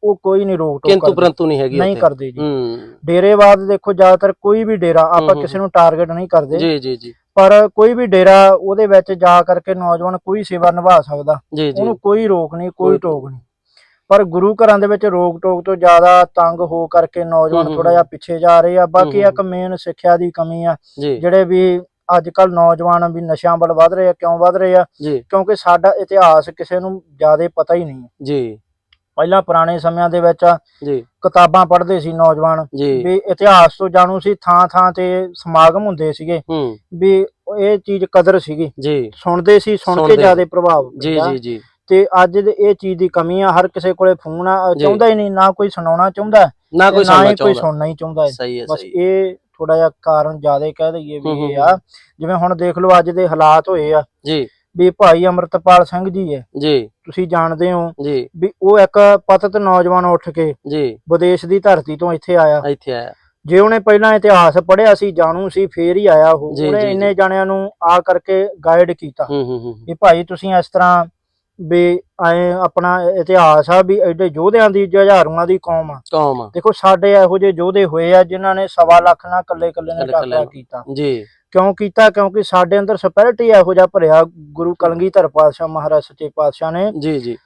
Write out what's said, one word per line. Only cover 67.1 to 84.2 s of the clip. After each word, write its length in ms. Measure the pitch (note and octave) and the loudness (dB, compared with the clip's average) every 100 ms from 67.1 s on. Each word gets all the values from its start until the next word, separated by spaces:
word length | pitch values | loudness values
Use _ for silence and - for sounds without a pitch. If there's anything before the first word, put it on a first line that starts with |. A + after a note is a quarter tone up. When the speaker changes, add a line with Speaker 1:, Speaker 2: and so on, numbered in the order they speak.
| F#3+ | 0
Speaker 1:
ਜਾਣਿਆਂ 300 | F#3+ F#3+ F#3+ | -2 -2 -4
ਨੂੰ 260 | F#3+ G3 _ | -4 -8 _
ਆ 160 | E3+ F3+ | 0 0
ਕਰਕੇ 480 | F3 F3 - F#3+ G3+ F#3 D#3 | 0 -4 -2 -4 -4 -6 0
ਗਾਈਡ 260 | E3 F3 | 2 2
ਕੀਤਾ 360 | F3 D#3 - C3 | -2 -12 -10 -8
Speaker 2:
ਹੂੰ, 140 | C#3+ | -6
ਹੂੰ, 160 | B2+ B2 | -6 -8
ਹੂੰ, 0 | |
ਹੂੰ। 260 | A#2+ A2 A2+ | -12 -16 -16
Speaker 1:
ਵੀ 80 | |
ਭਾਈ 300 | E3 G3+ E3+ | -2 2 2
ਤੁਸੀਂ 320 | F3 F3+ G3 F#3 | 0 -10 -2 -2
ਇਸ 140 | E3+ | -2
ਤਰ੍ਹਾਂ 320 | F#3+ F3+ F3+ E3+ _ _ _ _ _ | 0 2 2 -2 _ _ _ _ _
ਵੀ 380 | E3 F3 F3 F3+ - _ E3+ | -4 0 0 -2 -8 _ -2
ਐਂ 260 | E3+ F3+ | 0 -2
ਆਪਣਾ 480 | F3+ F#3 - F3 F3+ | -2 -4 -2 -2 -2
ਇਤਿਹਾਸ 680 | F3 F#3+ D#3 F#3 D#3+ D3+ D3 | -2 -4 0 2 4 4 2
ਆ 120 | F3 | 2
ਵੀ 180 | F#3 G3+ | 2 0
ਐਡੇ 260 | F#3 E3 F#3 | 0 -2 -4
ਯੋਧਿਆਂ 440 | D3+ F3 A3+ G#3+ | -2 0 4 2
ਦੀ, 160 | G3 G3 | 2 0
ਜੁਝਾਰੂਆਂ 640 | F#3+ G3 F#3+ D#3 D#3+ F3 | 2 4 4 2 -2 -2
ਦੀ 120 | F#3 | -2
ਕੌਮ 300 | - E3 D#3 | -2 -6 -6
ਆ। 100 | C#3 _ | -12 _
Speaker 2:
ਕੌਮ 300 | D#3+ D3+ C3 | -2 -2 -2
ਆ। 100 | A2 | -8
Speaker 1:
ਦੇਖੋ, 180 | E3+ G#3+ G#3 | -4 -2 0
ਸਾਡੇ 360 | F#3+ F#3+ G3 | 2 2 4
ਇਹੋ 240 | G3+ F#3 F#3+ | 4 4 2
ਜਿਹੇ 140 | G3 E3+ | -2 -2
ਯੋਧੇ 300 | F3 F#3+ F#3+ | -2 0 -2
ਹੋਏ 280 | D#3 E3+ | -2 2
ਆ 100 | F#3 | 4
ਜਿਨ੍ਹਾਂ 320 | F3+ F#3 F#3+ F#3+ | 2 -2 -4 -4
ਨੇ 120 | F#3+ | -6
ਸਵਾ 320 | - E3 E3+ | -2 4 6
ਲੱਖ 260 | F3 E3+ F3+ | 6 0 -2
ਨਾਲ 140 | F3+ | -6
ਇਕੱਲੇ 280 | F3+ E3+ E3+ | -6 -6 -6
ਇਕੱਲੇ 260 | E3 E3 | -6 -10
ਨੇ 40 | E3 | -8
Speaker 2:
ਇਕੱਲੇ 200 | - E3 | -4 -4
ਇਕੱਲੇ 140 | C3 | -4
Speaker 1:
ਟਾਕਰਾ 120 | D#3 | -4
Speaker 2:
ਨੇ। 60 | D3+ | -6
Speaker 1:
ਕੀਤਾ। 300 | C#3 B2 B2+ B2 | -10 -18 -18 -14
Speaker 2:
ਜੀ। 320 | C#3 D3 B2 G#2+ _ _ | -6 -6 -6 -10 _ _
Speaker 1:
ਕਿਉਂ 220 | F#3 F#3+ | -2 0
ਕੀਤਾ? 360 | F#3 G#3 - G#3+ | -2 -6 2 2
ਕਿਉਂਕਿ 340 | G#3 G3 G3 | 2 -2 -2
ਸਾਡੇ 360 | G3 F#3 F3+ G3 | -2 0 0 0
ਅੰਦਰ 180 | G3+ G#3 | -2 -4
ਸਪਿਰਿਟ 440 | F#3+ F3+ A3+ A3+ | -2 0 0 0
ਹੀ 60 | A#3 | 4
ਇਹੋ 260 | G#3+ F3 | 4 4
ਜਿਹਾ 140 | F#3 F#3 | 2 2
ਭਰਿਆ 360 | G3 E3 D#3 | 2 2 2